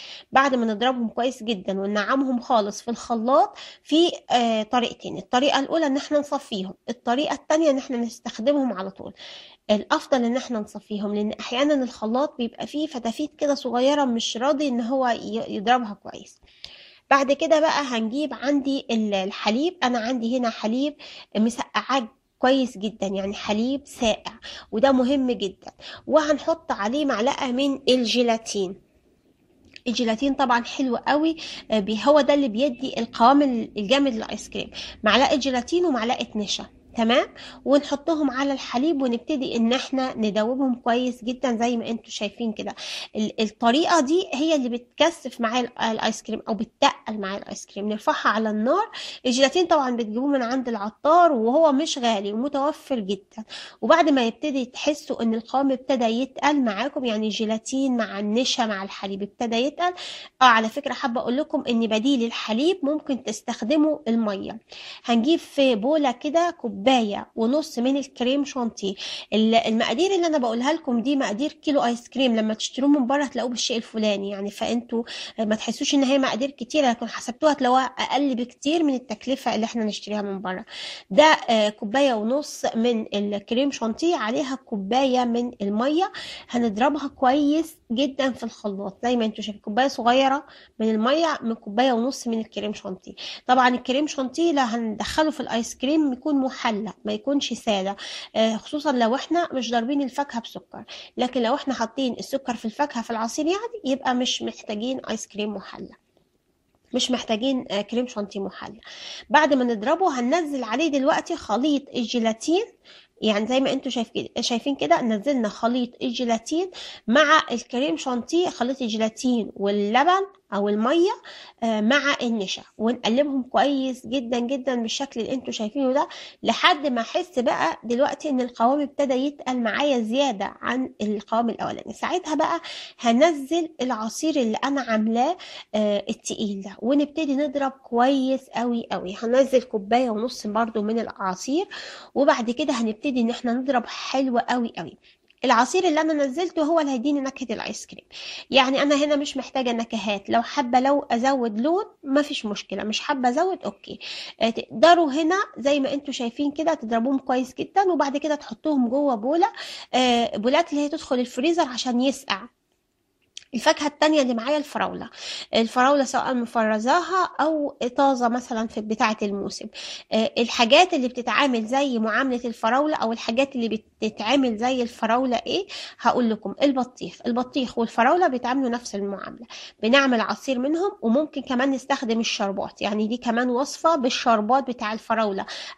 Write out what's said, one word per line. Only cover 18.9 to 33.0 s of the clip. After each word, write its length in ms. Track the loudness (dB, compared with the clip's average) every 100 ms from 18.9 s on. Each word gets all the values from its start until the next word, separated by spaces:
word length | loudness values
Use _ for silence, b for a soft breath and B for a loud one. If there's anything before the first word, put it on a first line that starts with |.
ال-، 220 | 0 0
الحليب، 640 | 0 -2 -2 0 0 0 0
انا 160 | -2 0
عندي 380 | -2 -2 -2 0
هنا 120 | -2
حليب 460 | -2 -2 0 -2 -4 B B -4 2
مسقعاه 720 | 2 0 -4 -4 0 0 -2 _ _ _
كويس 380 | 4 4 2 -4
جدًا، 300 | -8 -4 -4
يعني 260 | -2 -4
حليب 480 | -4 -2 0 0 -2
ساقع، 460 | -6 -2 0 0 -6 -16 B B -8
وده 200 | 2 4
مهم 400 | 6 4 2 2
جدًا. 400 | 0 -4 -8 -18 -18 B B 2
وهنحط 640 | 2 4 0 -2 -2 -4
عليه 340 | -4 -2 0
معلقة 460 | 0 0 0 0 -2
من 280 | 0 0 0 2
الجيلاتين. 840 | 2 2 2 2 0 -2 -4 -4 -6 _ _ _ _ _ _ _ _ _ -10 -4
الجيلاتين 460 | -2 0 0 0
طبعًا 300 | 2 2 2
حلو 320 | 0 -4 -2 0
قوي، 400 | 0 2 2 -2 B B -2
آه، 80 | -2
بي-، 200 | 0 2 4
هو 140 | 6
ده 120 | 6
اللي 140 | 4 2
بيدي 520 | 0 0 -2 -6
القوام 420 | -6